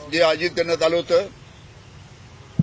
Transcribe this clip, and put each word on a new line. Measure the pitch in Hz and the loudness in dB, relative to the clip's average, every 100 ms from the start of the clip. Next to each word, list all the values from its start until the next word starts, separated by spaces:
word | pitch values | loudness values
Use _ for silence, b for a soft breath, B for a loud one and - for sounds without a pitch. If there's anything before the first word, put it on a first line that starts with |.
| 143 | -4
जे | 160 | 2
आयोजित | 160 156 170 | 2 2 -2
करण्यात | 170 170 165 | -2 -2 0
आलं | 160 170 | 0 0
होतं, | 170 175 196 - - - - - - - - - - - - - | 0 0 0 -8 -20 -20 -20 -20 -20 -20 -20 -20 -20 -20 -8 -6